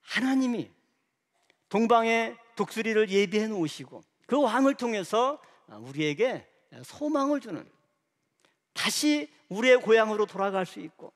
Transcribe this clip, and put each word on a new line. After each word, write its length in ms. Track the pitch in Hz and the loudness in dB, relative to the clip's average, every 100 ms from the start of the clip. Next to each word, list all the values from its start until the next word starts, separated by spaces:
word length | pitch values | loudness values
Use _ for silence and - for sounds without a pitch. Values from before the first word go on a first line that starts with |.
하나님이 680 | - - 262 269 254 226 104 _ _ _ _ _ _ _ _ _ _ | -6 -2 0 0 0 -2 -8 _ _ _ _ _ _ _ _ _ _
동방의 680 | 202 226 233 226 226 226 233 _ - | 0 4 4 4 0 0 -8 _ -6
독수리를 540 | 202 220 226 214 214 | -6 -4 0 0 2
예비해 360 | 196 202 208 220 | 2 2 0 -2
놓으시고 560 | 208 156 - 135 117 _ _ - | -4 -4 -6 -16 -18 _ _ -2
그 140 | 269 | 2
왕을 340 | 262 233 269 | 2 4 2
통해서, 680 | - 240 214 175 220 254 294 - _ _ | 2 -2 -4 -2 0 0 -2 -14 _ _
어, 140 | 107 | -18
우리에게 640 | 120 139 151 147 247 170 - _ _ 123 | -12 -4 -2 0 -2 -2 -12 _ _ -20
소망을 560 | 123 - 294 302 277 190 | -20 -8 -2 0 0 -2
주는, 280 | 226 147 - _ _ _ _ _ _ _ _ _ _ | -4 -12 -14 _ _ _ _ _ _ _ _ _ _
다시 560 | - - - 302 294 294 _ _ | -6 -4 0 0 0 -4 _ _
우리의 320 | 190 254 254 | 0 4 4
고향으로 460 | 233 226 220 214 208 | 6 4 4 0 -2
돌아갈 380 | 190 196 190 | -2 -2 -2
수 140 | 180 - | -6 -10
있고 320 | 160 _ 165 | -16 _ -20